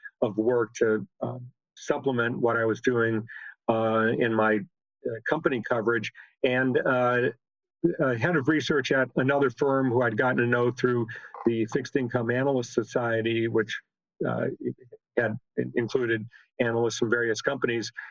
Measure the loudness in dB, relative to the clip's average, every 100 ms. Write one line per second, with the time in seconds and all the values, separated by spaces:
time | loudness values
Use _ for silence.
0 | -20 -4 -2 0 2 2 0 0 2 2
1 | -2 _ -8 -8 -14 -20 _ -10 -4 -2
2 | 0 0 0 0 0 2 0 0 0 2
3 | 2 0 -4 -12 -18 -8 -2 0 2 2
4 | 2 2 0 2 2 2 -2 _ _ _
5 | -8 -8 -4 -2 0 -2 -2 0 0 0
6 | -2 -10 -20 _ 0 2 2 2 2 2
7 | 2 2 0 -4 _ _ _ _ -2 0
8 | 0 0 0 0 2 0 0 0 0 0
9 | 0 0 0 2 2 2 0 2 2 2
10 | 2 2 0 2 2 2 2 2 0 2
11 | -2 -6 -16 -4 0 0 0 -2 -2 -2
12 | 0 0 0 0 0 0 -2 -2 -2 -2
13 | 0 0 0 0 0 0 0 -4 -14 _
14 | _ -6 -4 -2 -4 -4 -8 -8 -14 -20
15 | _ -2 0 -2 -6 -6 -4 -2 0 0
16 | 0 -2 -4 -14 _ -2 0 2 0 0
17 | 0 2 0 -2 -2 -2 0 -2 -4 -10
18 | -18